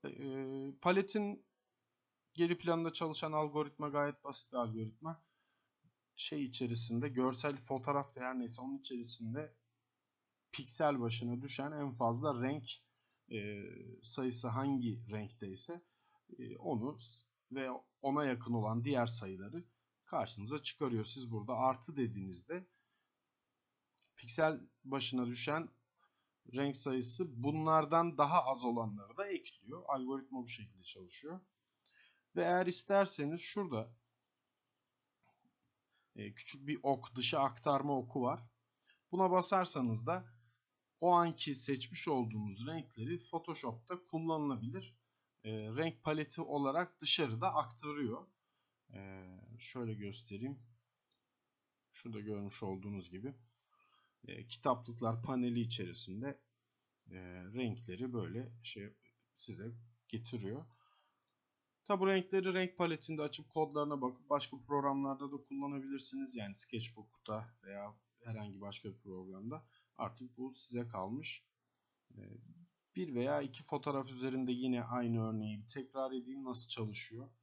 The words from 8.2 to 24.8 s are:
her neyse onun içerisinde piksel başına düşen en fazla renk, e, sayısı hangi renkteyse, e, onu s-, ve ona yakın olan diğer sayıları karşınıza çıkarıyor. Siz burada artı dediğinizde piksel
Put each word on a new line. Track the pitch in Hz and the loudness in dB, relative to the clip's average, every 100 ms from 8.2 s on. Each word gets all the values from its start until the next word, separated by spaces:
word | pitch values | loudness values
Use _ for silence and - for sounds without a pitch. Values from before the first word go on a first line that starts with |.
her | 127 127 | -4 -2
neyse | 117 120 | -4 -6
onun | 131 139 | -6 -6
içerisinde | 135 127 113 - 113 131 151 _ _ _ _ _ _ _ _ _ _ | -6 -6 -6 -6 -4 -4 -6 _ _ _ _ _ _ _ _ _ _
piksel | - 127 - 151 139 | -10 -8 4 4 6
başına | 117 117 120 123 | 2 0 0 -2
düşen | 139 - 139 | -4 -4 -4
en | 151 139 | -2 -4
fazla | 117 117 117 151 127 | 2 2 4 2 2
renk, | 131 147 117 - _ _ _ _ _ | 2 0 -4 -12 _ _ _ _ _
e, | 110 104 104 95 - 117 - | -6 -4 -6 -8 -12 -14 -16
sayısı | - - 127 117 123 | -10 -2 -2 0 -2
hangi | 117 139 135 120 117 117 | 0 2 2 2 -2 -4
renkteyse, | 107 104 - 101 98 - 170 _ _ _ _ _ - | -6 -6 -8 -10 -8 -10 -10 _ _ _ _ _ -12
e, | 117 - | -12 -6
onu | 170 123 123 - | -2 0 0 -6
s-, | - - _ _ _ | -12 -16 _ _ _
ve | 131 131 127 - _ | -4 -4 -4 -10 _
ona | 139 143 143 | 2 4 4
yakın | 120 120 | 2 2
olan | 117 107 117 | 2 4 2
diğer | 127 135 113 | 4 4 4
sayıları | 113 98 92 101 165 - _ _ _ _ | 0 -6 -6 -8 -8 -10 _ _ _ _
karşınıza | 156 110 - 104 147 | -2 -2 -4 -4 -4
çıkarıyor. | 147 - 139 113 107 | -4 -2 0 2 0
Siz | 135 123 | -6 -4
burada | 110 110 | -4 -2
artı | 120 131 131 - 143 | 4 4 4 -4 0
dediğinizde | 120 98 95 87 - 175 185 _ _ _ _ _ _ _ _ _ _ _ _ _ _ - | 0 0 -6 -8 -8 -8 -8 _ _ _ _ _ _ _ _ _ _ _ _ _ _ -14
piksel | 117 - 156 156 - _ | -6 4 4 4 -8 _